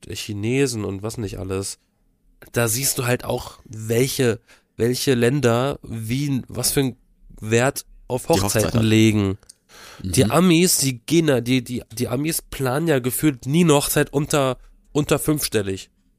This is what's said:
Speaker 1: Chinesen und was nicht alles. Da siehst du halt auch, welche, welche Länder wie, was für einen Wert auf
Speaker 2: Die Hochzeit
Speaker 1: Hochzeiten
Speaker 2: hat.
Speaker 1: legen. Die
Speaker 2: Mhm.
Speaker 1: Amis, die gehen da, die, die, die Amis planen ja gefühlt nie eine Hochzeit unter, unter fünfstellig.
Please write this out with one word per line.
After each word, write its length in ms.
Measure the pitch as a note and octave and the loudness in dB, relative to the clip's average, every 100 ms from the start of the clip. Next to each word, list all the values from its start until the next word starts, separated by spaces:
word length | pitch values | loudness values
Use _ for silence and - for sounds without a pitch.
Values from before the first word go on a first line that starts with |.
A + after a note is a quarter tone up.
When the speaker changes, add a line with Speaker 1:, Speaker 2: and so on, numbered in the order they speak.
| - | -14
Speaker 1:
Chinesen 760 | G#2 - G2+ A2 C3 C#3 A2+ G2 | -12 -10 -6 -2 0 0 -2 -6
und 160 | G2 | -6
was 140 | G#2+ A2+ | -8 -8
nicht 220 | G2 F#2+ | -8 -8
alles. 400 | F#2+ F#2+ G2 - _ _ _ _ _ _ - | -6 -6 -6 -12 _ _ _ _ _ _ -8
Da 160 | A#2+ A#2 | -2 -2
siehst 300 | A2+ C#3 - | 0 -2 -2
du 60 | A#2+ | -2
halt 180 | B2 - | -2 -2
auch, 340 | B2 - - - | -6 -8 -18 -18
welche, 760 | A2 A2 A#2 C3+ - B2 G2+ _ - _ - | -10 -2 0 2 2 0 -2 _ -20 _ -2
welche 360 | A#2 B2+ - B2 | -2 0 0 2
Länder 640 | A#2 C#3+ B2 A#2 C3+ - | 2 2 2 2 0 -4
wie, 600 | - A2+ A2 C3 C#3+ B2+ - | -10 -10 -4 -4 -2 -4 -6
was 240 | - B2+ | -6 -2
für 100 | C#3+ | 0
einen 140 | C3 - _ _ - - | -2 -4 _ _ -20 -14
Wert 460 | G#2+ A#2 C3 - - - - | 0 2 2 -2 -10 -18 -8
auf 160 | B2+ | -4
Speaker 2:
Die 60 | - | 0
Hochzeit 100 | E3 G2+ A2 F#2 | 2 2 0 0
Speaker 1:
Hochzeiten 140 | A#2 | 2
Speaker 2:
hat. 60 | A2 | 4
Speaker 1:
legen. 520 | A2 A2 G#2+ G2 G2 - - _ - - - | 6 6 4 2 -2 -10 -20 _ -20 -20 -12
Die 220 | F#2 F2 G#2+ | -2 0 2
Speaker 2:
Mhm. 60 | |
Speaker 1:
Amis, 460 | D3 F#3 E3 F3+ - | 4 4 6 4 2
die 220 | C3+ B2 | -2 -4
gehen 280 | - E3 D#3 | 0 2 2
da, 140 | B2 | 2
die, 220 | A#2+ C3 | 0 -2
die, 200 | A#2 B2 - | -2 -8 -10
die 160 | A2 A2 | -6 -4
Amis 340 | B2+ D#3 D#3 | -2 -4 -6
planen 460 | - - C3 C3+ E3 | -8 -6 -4 -2 0
ja 120 | C#3 | 0
gefühlt 460 | B2 - D3+ C3 B2+ | 0 0 0 0 0
nie 180 | D#3+ | 4
eine 100 | E3+ | 6
Hochzeit 380 | C#3+ - D3+ D3 | 4 2 0 0
unter, 440 | C#3+ D3+ D3 C3 B2 - _ _ | -2 0 0 0 -4 -10 _ _
unter 260 | D3 D3 D3 | -4 0 0
fünfstellig. 680 | - D3+ - G#2+ G2 F#2+ - _ _ | 0 -2 -2 -2 -2 -6 -12 _ _